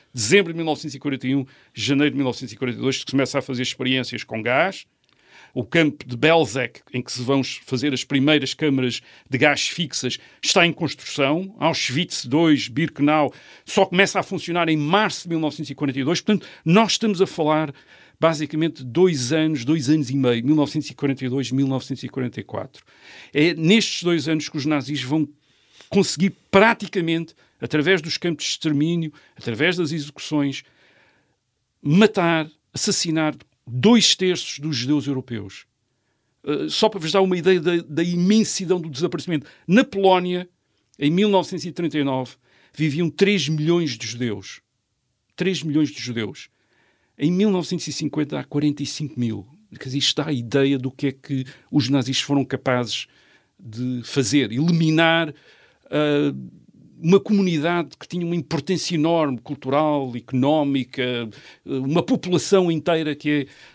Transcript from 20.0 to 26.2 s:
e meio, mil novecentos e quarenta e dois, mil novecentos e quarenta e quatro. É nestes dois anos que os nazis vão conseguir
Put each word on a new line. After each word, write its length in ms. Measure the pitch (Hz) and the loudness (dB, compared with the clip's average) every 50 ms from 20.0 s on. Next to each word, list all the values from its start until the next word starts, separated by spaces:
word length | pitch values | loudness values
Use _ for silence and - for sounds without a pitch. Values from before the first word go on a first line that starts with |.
| 139 120 | 2 0
e 60 | 135 | 0
meio, 280 | 139 131 123 120 117 113 | 2 2 2 2 2 2
mil 100 | 139 156 | 2 2
novecentos 340 | 151 147 147 - 156 143 - | 2 2 0 -2 -4 -6 -6
e 40 | - | -6
quarenta 300 | - 143 139 135 131 135 | -4 -4 -2 -2 -2 -4
e 40 | 127 | -4
dois, 220 | 127 139 131 113 | -2 -4 -2 -2
mil 160 | 127 135 139 | 0 0 0
novecentos 360 | 135 135 127 131 - 135 - - | 0 0 -2 -4 -6 -8 -10 -10
e 40 | 120 | -10
quarenta 300 | - 135 127 120 - 113 | -6 -6 -6 -6 -6 -10
e 60 | 110 | -12
quatro. 400 | - - - - - - - - _ _ _ - - - - - - - | -10 -10 -10 -10 -10 -14 -20 -20 _ _ _ -20 -20 -20 -20 -16 -4 0
É 200 | 156 151 175 165 | 2 2 2 2
nestes 480 | 156 160 160 208 226 - - - - | 2 4 4 6 4 4 2 -4 -4
dois 260 | 165 175 170 165 131 156 | -2 0 0 0 0 0
anos 200 | 160 151 143 - | -2 -2 -2 -4
que 80 | - | -6
os 80 | 156 131 | -4 -2
nazis 360 | 156 151 143 117 127 151 135 | -2 -2 -2 -2 -4 -6 -6
vão 260 | 123 127 151 160 151 147 - _ _ _ _ _ _ _ _ - - - | -4 -2 0 0 0 -2 -6 _ _ _ _ _ _ _ _ -20 -10 -2
conseguir 440 | - 202 185 - - 139 | 2 2 2 2 0 0